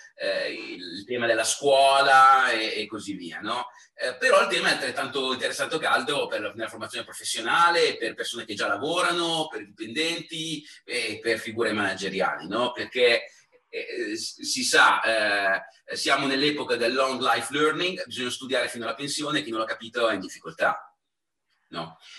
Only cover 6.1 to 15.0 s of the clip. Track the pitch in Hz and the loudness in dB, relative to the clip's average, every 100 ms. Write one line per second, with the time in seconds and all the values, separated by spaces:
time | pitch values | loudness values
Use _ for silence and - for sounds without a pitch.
6.1 | 139 120 - 104 110 113 110 - - - | -2 -2 -4 -6 -8 -10 -10 -10 -10 -12
7.1 | - - - - - 135 - - - 113 | -10 -6 -4 0 4 4 6 2 0 -6
8.1 | - - 120 110 101 - 101 147 180 175 | -6 -8 -8 -8 -4 -2 -2 -2 0 0
9.1 | 175 170 160 151 147 - - - 120 165 | 0 -2 -2 -4 -8 -14 -14 -8 -4 -2
10.1 | 170 - 160 160 147 - - - 160 - | -4 -8 -10 -8 -8 -12 -20 -8 -6 -4
11.1 | 107 113 113 117 110 110 107 101 98 95 | -4 -2 -2 -4 -2 -2 0 -2 -2 -4
12.1 | 95 - - - 110 123 117 110 123 120 | -2 -2 -2 -6 -2 -2 -4 -6 2 4
13.1 | 113 - - _ _ _ - - - 113 | 4 0 -16 _ _ _ -12 -8 -6 -6
14.1 | - - - - 131 123 - - - | -6 -8 -8 -6 -2 2 6 6 6